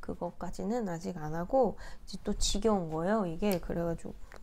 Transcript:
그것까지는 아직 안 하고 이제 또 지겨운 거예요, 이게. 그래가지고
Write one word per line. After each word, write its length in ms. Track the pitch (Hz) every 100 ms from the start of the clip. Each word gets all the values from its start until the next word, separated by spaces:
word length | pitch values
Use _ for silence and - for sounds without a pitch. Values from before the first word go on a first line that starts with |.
그것까지는 880 | - 180 175 - 185 - 190 240 214
아직 280 | 165 190 175
안 160 | 151
하고 440 | 160 175 269 233 - - -
이제 140 | - -
또 100 | -
지겨운 580 | 202 - 208 214 208 165
거예요, 340 | 156 170 220 185
이게. 340 | 160 202 185
그래가지고 540 | - 170 170 165 - - - -